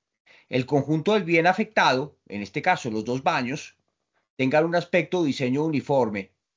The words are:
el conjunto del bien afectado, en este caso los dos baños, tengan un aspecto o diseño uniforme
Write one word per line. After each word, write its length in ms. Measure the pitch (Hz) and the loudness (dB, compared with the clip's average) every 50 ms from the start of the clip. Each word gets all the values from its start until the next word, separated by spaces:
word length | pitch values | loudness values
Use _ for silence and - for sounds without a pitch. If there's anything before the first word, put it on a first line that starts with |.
| _ _ _ _ _ _ - _ _ - | _ _ _ _ _ _ -20 _ _ -4
el 160 | - 127 127 | -2 -2 -2
conjunto 480 | 131 147 143 131 135 156 160 151 202 214 | 0 0 0 0 0 -2 -2 0 0 0
del 100 | 214 175 | 0 2
bien 220 | 165 170 165 160 | 2 2 4 4
afectado, 720 | 175 185 214 220 214 - 214 180 151 131 131 139 147 - _ _ - | 4 2 0 -2 -2 0 2 2 4 2 0 -2 -6 -10 _ _ -12
en 140 | - 104 101 | -10 -10 -10
este 180 | 98 - 151 | -8 -8 -4
caso 300 | 131 185 180 - - 123 | 0 0 0 0 -2 -4
los 160 | 107 110 104 | -6 -4 -4
dos 160 | 120 123 131 135 | -4 -4 -2 0
baños, 560 | 180 165 143 127 120 139 160 - - - _ _ _ _ _ _ _ _ _ _ _ _ | 0 0 0 -2 -4 -6 -8 -10 -14 -20 _ _ _ _ _ _ _ _ _ _ _ _
tengan 300 | - 131 131 139 151 160 | -2 0 2 2 2 2
un 100 | 170 170 | 2 0
aspecto 440 | 175 165 - - 180 156 - 180 180 | -2 -2 0 0 0 0 0 0 0
o 40 | 170 | 0
diseño 400 | 139 127 - 135 123 127 143 156 | 0 0 -2 -2 -2 0 0 0
uniforme 680 | 160 151 131 - - 143 135 120 107 101 101 95 - _ _ _ _ _ | 0 -2 -2 -2 0 0 2 2 0 -2 -6 -10 -10 _ _ _ _ _